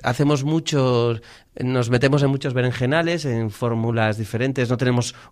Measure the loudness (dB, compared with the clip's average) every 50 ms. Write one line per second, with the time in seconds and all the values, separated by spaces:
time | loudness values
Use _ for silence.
0 | -4 -4 -2 0 2 2 2 0 0 -2 -2 -2 -2 -2 0 0 2 2 2 2
1 | 0 0 -2 -4 -8 -16 -20 -20 -20 _ -10 -6 -4 -2 0 0 0 2 2 2
2 | 2 4 4 4 2 2 2 0 -2 -2 -2 0 0 0 0 0 0 0 2 2
3 | 0 0 -2 -2 -2 -2 -2 -2 -2 -2 -4 -4 -2 -2 0 0 0 0 0 0
4 | 0 0 0 -2 -4 -6 -4 -2 -2 -2 0 0 0 0 0 0 2 2 2 2
5 | 0 -2 -6 -12 -16 -8